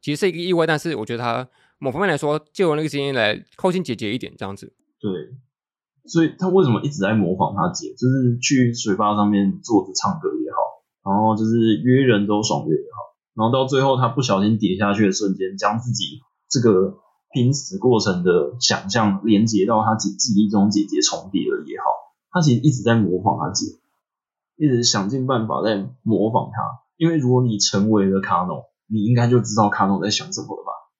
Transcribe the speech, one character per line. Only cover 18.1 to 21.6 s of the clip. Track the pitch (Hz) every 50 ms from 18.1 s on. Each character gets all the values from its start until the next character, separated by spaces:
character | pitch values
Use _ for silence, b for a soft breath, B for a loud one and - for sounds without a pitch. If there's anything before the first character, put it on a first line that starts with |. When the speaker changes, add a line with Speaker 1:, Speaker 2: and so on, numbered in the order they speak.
| 92 87
Speaker 2:
的 | 87 92 87 87 73 71 - -
想 | - - 110 - - 98
象 | 98 120 110 104 98 98 -
连 | 113 110 101 110
接 | 113 110 101 92
到 | 107 117 110 110
他 | 110 110
姐， | 110 - 101
记 | - - - 123 107
忆 | 98 110 101
中 | 104 104 98 107
姐 | 101 104 104
姐 | - - -
重 | - - - - - -
叠 | - - - -
了 | - -